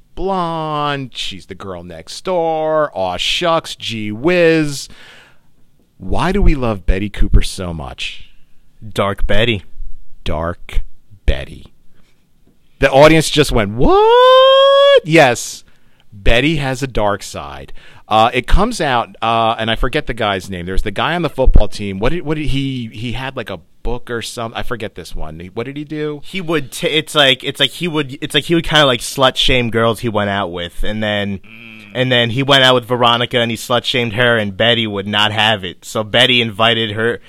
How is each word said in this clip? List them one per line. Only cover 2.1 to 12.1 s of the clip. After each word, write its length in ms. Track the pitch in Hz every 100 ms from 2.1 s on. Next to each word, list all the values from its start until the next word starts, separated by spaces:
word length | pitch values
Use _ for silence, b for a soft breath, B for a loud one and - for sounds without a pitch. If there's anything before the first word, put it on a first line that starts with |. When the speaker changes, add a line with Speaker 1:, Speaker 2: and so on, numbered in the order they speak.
| -
Speaker 1:
door. 680 | - 180 165 156 156 156 147
Aw, 220 | 95 92 90
shucks, 600 | - - 170 165 - -
gee 340 | 110 113 104
whiz. 760 | 107 156 180 165 160 147 135 - b b b b b b _ - _ _ _
Why 340 | 95 101 160
do 100 | 196
we 140 | 185 143
love 300 | 120 101 -
Betty 220 | 92 101
Cooper 340 | - 104 -
so 300 | - - 90
much? 580 | 80 67 - - - - - - - - -
Speaker 2:
Dark 400 | 107 - 98 98
Betty. 380 | - 101 120 101 - - - - - -
Speaker 1:
Dark 560 | - 78 82 87 - - - - - 101 -
Betty. 460 | 69 67 65 - - - - -